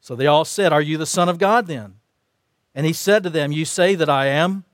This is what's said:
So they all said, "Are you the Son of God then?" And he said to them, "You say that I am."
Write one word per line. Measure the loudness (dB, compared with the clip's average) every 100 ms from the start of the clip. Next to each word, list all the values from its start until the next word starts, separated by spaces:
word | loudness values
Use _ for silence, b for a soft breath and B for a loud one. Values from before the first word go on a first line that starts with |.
So | -12 0
they | 4
all | 4 0
said, | 0 2
"Are | 2
you | 0 -4
the | -4
Son | 0 0
of | 0
God | 2 2 0
then?" | -10 -12 -20 _ _ _ _ _ _ _
And | -4 -4
he |
said | -2 2 2
to | 2
them, | -2 -2
"You | -4 -4
say | 0 0
that | 2 2
I | 2 0
am." | 0 0 -2 -10